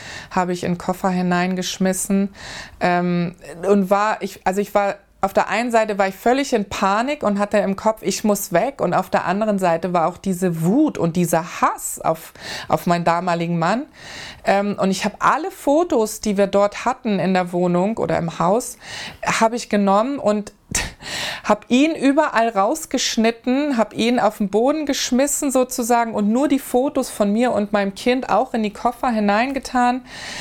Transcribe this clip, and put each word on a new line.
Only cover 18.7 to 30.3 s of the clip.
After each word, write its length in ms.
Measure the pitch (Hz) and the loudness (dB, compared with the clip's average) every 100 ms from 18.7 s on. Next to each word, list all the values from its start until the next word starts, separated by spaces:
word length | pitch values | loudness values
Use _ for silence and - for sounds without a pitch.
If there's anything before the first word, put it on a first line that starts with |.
| - - - - - - | -12 -14 -14 -14 -8 -4
hab 280 | - 226 | 2 2
ich 140 | 233 - | 0 -2
genommen 520 | 208 196 196 240 277 | 0 4 4 2 -2
und 320 | 202 208 208 - _ | 0 0 -4 -14 _
<laughs> 720 | - - - - - - - | -6 -6 -10 -12 -8 -8 -8
hab 200 | - 208 - | 0 0 4
ihn 280 | 247 302 311 | 4 4 2
überall 540 | 269 277 302 220 233 | 2 4 2 2 2
rausgeschnitten, 1300 | 208 202 311 - 262 - - 226 226 - 254 294 240 | 2 0 0 -4 -4 -2 2 0 0 -2 0 0 0
hab 180 | 208 | 0
ihn 260 | 143 226 247 | 0 0 2
auf 180 | 202 - | 0 0
den 120 | 202 | 0
Boden 360 | 208 247 311 285 | 2 2 0 -2
geschmissen 640 | 262 - 247 285 - 285 | -4 0 0 0 0 0
sozusagen 640 | 254 254 - 233 240 233 | 0 0 -2 0 2 2
und 160 | 208 208 | 0 0
nur 160 | 233 294 | 2 2
die 140 | 269 | 0
Fotos 500 | - 247 277 294 247 | 0 0 0 -2 -4
von 220 | - 202 | -2 0
mir 180 | 214 247 | 2 2
und 220 | 202 208 | 0 0
meinem 240 | 208 196 196 | 0 -2 -2
Kind 340 | 247 254 247 | 0 0 2
auch 240 | 196 269 | 0 0
in 80 | 240 | -2
die 100 | 214 | -4
Koffer 380 | 208 240 247 - | -2 -4 -2 -2
hineingetan. 920 | 220 208 202 254 269 - 254 247 254 247 - - | 0 2 2 0 -2 -2 0 2 0 -6 -14 -12